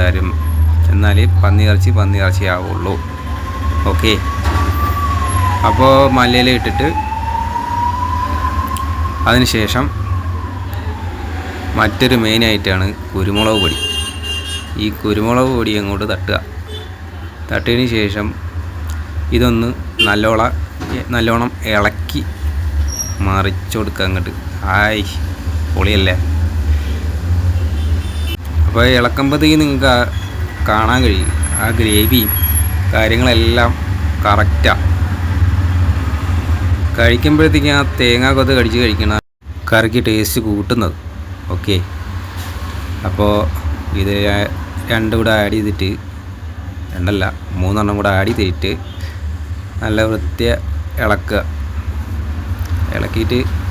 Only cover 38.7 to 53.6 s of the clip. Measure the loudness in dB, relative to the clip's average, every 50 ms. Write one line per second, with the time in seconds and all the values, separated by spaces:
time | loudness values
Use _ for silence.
38.7 | 2 2 2 2 2 2 2 2 0 0 -2 _ _ _ -14 -14 -12 -10 -2 2
39.7 | 4 4 4 4 2 0 2 2 2 2 0 0 0 -2 0 0 0 0 0 -2
40.7 | 0 0 0 -2 -2 -6 -10 -12 -12 -12 -12 -12 -12 -10 -8 -6 -6 -4 -2 0
41.7 | 0 0 -2 -4 -8 -10 -10 -10 -10 -10 -10 -10 -10 -10 -10 -10 -10 -8 -8 -8
42.7 | -8 -8 -8 -8 -6 -6 -4 -4 0 2 2 2 2 2 0 0 -2 -4 -4 -4
43.7 | -4 -4 -4 -4 -2 -2 0 0 0 0 0 2 2 0 0 -2 -4 -6 -10 -10
44.7 | -8 -8 -4 -2 -2 0 0 0 0 2 2 2 2 2 2 2 0 0 0 -2
45.7 | -2 -2 -2 -2 -4 -4 -8 -12 -14 -14 -14 -14 -14 -12 -12 -12 -10 -10 -10 -12
46.7 | -10 -10 -10 -8 -6 -4 -2 -2 0 0 -2 -4 -4 -8 -10 -8 -4 -2 0 0
47.7 | 0 0 0 0 0 0 2 2 2 2 2 0 0 0 0 0 -2 -2 -2 -4
48.7 | -4 -4 -8 -10 -10 -10 -10 -8 -8 -8 -8 -8 -8 -8 -8 -8 -10 -10 -10 -10
49.7 | -8 -6 -4 0 0 2 2 2 0 -2 -2 -4 -4 -2 0 0 0 0 -2 -6
50.7 | -6 -6 -6 -6 -4 -2 -2 -2 -2 -4 -6 -4 -4 -4 -4 -4 -6 -8 -8 -8
51.7 | -8 -8 -6 -6 -6 -6 -6 -6 -6 -6 -6 -6 -6 -6 -6 -6 -6 -6 -4 -4
52.7 | -4 -2 -2 -2 -2 -2 -2 -2 -2 -2 -2 0 0 0 0 -2 -2 -4